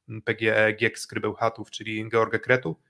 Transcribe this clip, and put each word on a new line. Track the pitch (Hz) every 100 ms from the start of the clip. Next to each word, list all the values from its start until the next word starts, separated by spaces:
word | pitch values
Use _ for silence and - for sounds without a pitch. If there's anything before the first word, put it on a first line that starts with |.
| -
mm, | 110
P | 110
G | 113 110 110
E | 110
Giek | 107 113 -
Skrybeł | - - 107
Chatów, | 101 113 - 104
czyli | - 107 107 110
George | 113 110 110
Kretu, | - 127 - - _